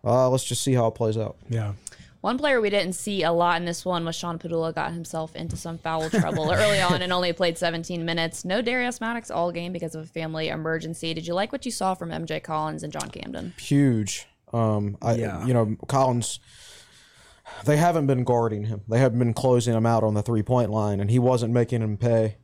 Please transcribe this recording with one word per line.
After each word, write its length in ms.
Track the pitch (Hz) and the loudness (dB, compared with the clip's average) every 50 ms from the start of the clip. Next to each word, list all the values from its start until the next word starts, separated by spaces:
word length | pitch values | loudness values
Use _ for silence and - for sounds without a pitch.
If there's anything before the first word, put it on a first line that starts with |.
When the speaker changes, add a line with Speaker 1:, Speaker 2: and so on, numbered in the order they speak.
| - | 0
Speaker 1:
Uh, 260 | 107 117 127 131 127 | 2 2 4 4 4
let's 120 | 127 131 - | 2 0 0
just 200 | - 123 - - | -2 -4 -2 0
see 100 | 135 131 | 2 2
how 140 | 123 117 | 4 4
it 80 | 113 113 | 2 2
plays 200 | - 120 110 107 | 0 0 0 0
out. 220 | 113 107 98 - _ - | 0 -4 -6 -8 _ -10
Speaker 2:
Yeah. 260 | - 117 113 107 101 101 - _ - - - - - - _ | -6 -4 -4 -2 -4 -6 -8 _ -18 -18 -18 -20 -20 -18 _
Speaker 3:
One 180 | - 196 240 254 | -4 -2 -2 0
player 200 | 285 294 269 240 | 2 2 2 4
we 120 | 214 202 | 2 2
didn't 220 | 196 202 175 180 180 | 2 2 0 0 -4
see 280 | - - 214 202 190 | -6 -4 -4 -2 0
a 100 | 156 165 | 2 2
lot 260 | 170 170 175 175 175 170 | 4 4 4 4 2 2
in 60 | 175 | 0
this 200 | 170 175 - - | -4 -6 -4 -4
one 180 | 180 180 170 165 | -2 -2 -2 -2
was 120 | 165 165 | -4 -6
Sean 240 | - - 175 165 165 | -6 -6 -6 -8 -8
Padula 340 | - 170 170 165 160 165 160 | -6 -4 -2 -2 -2 -2 -2
got 180 | 160 147 - 170 | -4 -4 -4 -6
himself 420 | 170 160 - - 160 160 160 - | -8 -10 -8 -6 -6 -6 -6 -8
into 200 | - 165 165 - | -10 -8 -8 -8
some 220 | - - 170 165 | -8 -8 -10 -10
foul 320 | 160 - 165 160 160 160 160 | -8 -6 -4 -4 -2 -2 0
trouble 420 | 160 - 165 156 156 160 156 156 | 2 2 2 2 0 -2 0 0
Speaker 2:
<laughs> 20 | 175 | 2
Speaker 3:
early 280 | - 214 208 202 196 | 2 4 4 4 2
on 220 | 185 180 175 180 180 | 2 2 2 0 0
and 100 | 180 180 | 0 0
only 200 | 180 180 175 170 | 0 0 0 0
played 220 | - 185 175 170 | 0 0 0 0
seventeen 480 | - 175 170 165 165 165 - 180 170 165 | 0 -2 -2 -2 -4 -6 -6 -6 -4 -2
minutes. 400 | 170 170 170 165 165 165 - - | -2 0 0 -2 -2 -4 -8 -4
No 200 | 180 185 233 240 | -2 -2 0 0
Darius 360 | 233 247 254 247 247 240 - | 0 -2 -2 -2 -4 -4 -6
Maddox 300 | 226 226 233 233 226 - | -6 -6 -6 -6 -8 -6
all 220 | - 165 170 175 | -4 -2 -2 -2
game 200 | 170 170 170 180 | -2 -6 -8 -6
because 220 | 185 170 165 160 156 | -6 -6 -8 -8 -8
of 100 | 156 156 | -10 -14
a 20 | |
family 400 | 165 _ 165 160 160 160 160 160 156 | -10 _ -8 -6 -6 -4 -4 -4 -4
emergency. 640 | 156 165 156 160 160 160 165 160 165 - - 165 160 | -4 -4 -4 -4 -4 -4 -4 -8 -10 -6 -6 -6 -6
Did 140 | 160 165 | -6 -6
you 80 | 170 170 | -4 -2
like 160 | 185 208 - | -2 -2 -4
what 140 | - 269 - | -4 -6 -6
you 60 | 247 | -6
saw 220 | 220 - 196 190 190 | -4 -2 -2 -2 -2
from 180 | - 175 170 | -2 -6 -8
M 140 | 165 160 165 | -6 -8 -6
J 140 | 156 156 156 | -6 -6 -6
Collins 420 | - - 160 156 156 156 156 156 | -6 -4 -4 -4 -4 -4 -6 -8
and 100 | 156 151 | -10 -8
John 200 | 151 156 - - | -8 -8 -10 -10
Camden? 420 | - - - - - 78 - 175 - - | -10 -12 -12 -10 -10 -10 -10 -10 -12 -12
Speaker 1:
Huge. 680 | - - 143 143 143 135 120 110 104 95 - - - _ _ _ _ - - | -2 2 4 6 6 6 4 2 0 -4 -6 -10 -12 _ _ _ _ -4 -2
Um, 440 | 117 113 110 107 107 104 101 101 - - | 0 2 2 2 0 0 -2 -6 -2 0
I, 120 | 117 117 | 0 0
Speaker 2:
Yeah. 280 | 117 113 104 95 87 - | 0 -2 -4 -6 -4 0
Speaker 1:
you 80 | 127 127 | 2 2
know, 220 | 120 113 107 110 - - | 2 2 2 -2 -6 -4
Collins, 520 | - 139 135 135 127 123 120 113 - - - _ - - - - - - - - - - - - _ _ - - - - _ _ - - - - | -2 2 2 2 4 2 0 -2 -4 -8 -10 _ -20 -20 -20 -20 -20 -20 -20 -20 -20 -20 -20 -20 _ _ -20 -20 -20 -20 _ _ -18 -16 -4 2
they 120 | - 147 | 2 4
haven't 300 | 151 165 175 170 165 143 | 6 6 4 4 4 2
been 160 | 139 135 123 123 | 2 2 2 4
guarding 420 | 123 123 120 117 113 107 104 104 | 4 4 4 4 2 0 -2 -2
him. 160 | 110 110 101 101 | -4 -4 -6 -4
They 100 | 107 113 120 | 0 4 4
haven't 200 | 135 131 110 120 | 4 6 4 4
been 140 | 123 117 110 | 2 2 2
closing 420 | - - 131 127 123 110 120 117 | 2 4 4 4 4 4 2 2
him 100 | 113 113 | 4 4
out 180 | 117 117 113 110 | 4 4 4 4
on 120 | 107 104 | 4 2
the 80 | 104 101 | 0 0
three-point 480 | - 117 107 104 - 127 123 120 98 | 0 0 0 2 2 2 2 2 2
line, 280 | 104 110 104 104 101 98 | 0 0 0 0 0 0
and 120 | 104 101 | 0 2
he 80 | 117 127 | 2 4
wasn't 340 | 120 127 127 117 120 110 120 | 4 4 4 4 2 2 2
making 280 | 123 117 - 127 113 110 | 2 2 2 0 0 0
him 120 | 110 104 | -2 -2
pay 400 | 98 120 120 117 113 110 110 104 - | 0 2 2 4 4 2 0 -2 -8